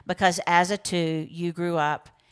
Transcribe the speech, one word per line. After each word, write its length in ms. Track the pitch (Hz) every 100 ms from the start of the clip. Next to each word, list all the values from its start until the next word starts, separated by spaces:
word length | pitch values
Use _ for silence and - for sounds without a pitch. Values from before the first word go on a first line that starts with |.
| -
because 340 | 175 190 170 -
as 240 | 175 180
a 80 | 202
two, 480 | - 175 165 160 156
you 240 | 165 175
grew 240 | 165 175 170
up 320 | 147 147 - _ _